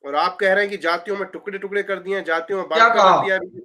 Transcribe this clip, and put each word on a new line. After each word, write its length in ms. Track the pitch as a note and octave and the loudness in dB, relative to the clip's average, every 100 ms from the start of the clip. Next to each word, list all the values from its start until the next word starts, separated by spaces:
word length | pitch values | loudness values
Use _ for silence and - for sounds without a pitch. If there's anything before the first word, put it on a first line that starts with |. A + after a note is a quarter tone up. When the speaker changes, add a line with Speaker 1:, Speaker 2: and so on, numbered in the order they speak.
Speaker 1:
और 100 | C#3+ | -4
आप 220 | D3 F3 - | 0 0 0
कह 160 | G3 | 2
रहे 120 | F#3+ | 2
हैं 60 | G3+ | 0
कि 60 | G3+ | -2
जातियों 400 | E3 E3+ E3+ G3 | -2 -2 -4 -6
में 120 | F#3 | -6
टुकड़े 300 | E3 - G3 | -10 -12 -10
टुकड़े 240 | G3 G3+ | -6 -6
कर 140 | G3 F#3+ | -4 -6
दिए, 260 | F3 G3 | -4 -6
जातियों 360 | E3 E3 E3 G3 | -2 -4 -2 -6
में 100 | F3+ | -2
Speaker 2:
क्या 160 | G#3+ | 4
Speaker 1:
बांट 140 | A3+ A3+ | 4 6
Speaker 2:
कहा? 180 | A3 E3+ | 6 4
Speaker 1:
कर 220 | F3 F#3+ | 2 -2
दिया। 220 | F3+ - | -4 -16